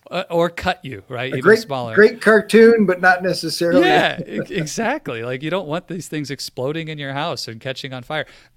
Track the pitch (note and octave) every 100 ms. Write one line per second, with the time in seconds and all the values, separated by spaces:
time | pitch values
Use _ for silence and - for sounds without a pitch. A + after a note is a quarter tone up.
0 | - E3+ - E3+ E3+ E3+ F#3 - C#3 G2
1 | - B2 B2+ C3 D3 A3+ A3+ C3 A#2+ A2
2 | A3 A#3+ G3+ A3 G#3 G#3+ A3+ A#3 F#3+ F3+
3 | F#3 F3+ F#3 E3+ E3 - E3+ C4+ F4+ F#4
4 | E3+ - - - - G3 D#3 - A3+ D4+
5 | - A#2 A#2+ C3 D#3 F#3 D#3+ D#3+ - E3+
6 | - D#3 C3+ C#3 - - B2+ E3 D#3 D3+
7 | C#3 C#3 E3 C3 - A2+ C3 C3 C#3 B2+
8 | A#2+ D3+ - - _